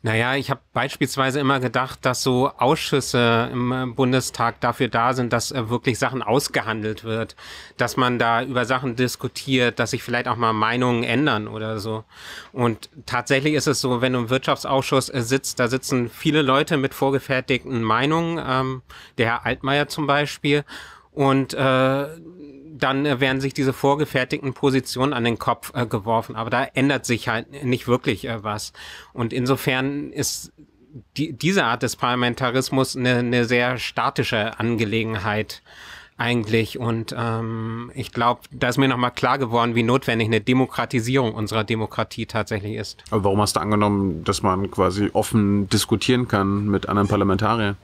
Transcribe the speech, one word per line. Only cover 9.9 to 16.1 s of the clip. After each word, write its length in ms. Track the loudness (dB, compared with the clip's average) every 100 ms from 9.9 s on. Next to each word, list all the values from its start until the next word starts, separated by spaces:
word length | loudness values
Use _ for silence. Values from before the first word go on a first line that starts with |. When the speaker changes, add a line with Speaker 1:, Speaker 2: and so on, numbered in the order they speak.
Speaker 1:
sich 120 | -2
vielleicht 240 | -2 -2 -2
auch 80 | 0
mal 180 | 0
Meinungen 480 | 2 2 2 2 2
ändern 460 | 2 2 2 0 -4
oder 320 | -8 -6 -6
so. 240 | -6 -8 -10 -20 -18 -18 -14
Und 400 | -2 0 0 -10 -18 -4
tatsächlich 480 | -4 0 2 2 2
ist 100 | 0
es 160 | 0
so, 200 | 0 0
wenn 120 | 2
du 60 | 0
im 100 | 0
Wirtschaftsausschuss, 800 | 0 0 -2 0 0 2 0 0
äh, 140 | -4
sitzt, 360 | 0 0 -2 -2
da 100 | 0
sitzen 420 | 0 -2 -2 -2